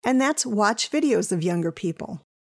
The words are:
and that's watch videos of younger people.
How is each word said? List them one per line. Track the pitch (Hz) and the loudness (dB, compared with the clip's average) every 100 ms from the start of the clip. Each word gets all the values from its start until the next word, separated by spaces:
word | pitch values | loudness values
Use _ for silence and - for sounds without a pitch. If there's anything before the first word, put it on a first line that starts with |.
and | 247 262 | 0 2
that's | 269 302 254 | 2 0 -2
watch | 214 208 226 - | 0 2 0 -2
videos | 302 302 226 - | 0 2 2 0
of | 180 | -2
younger | 175 170 165 | 0 0 -2
people. | - 175 - - 151 _ _ | -4 -6 -6 -10 -12 _ _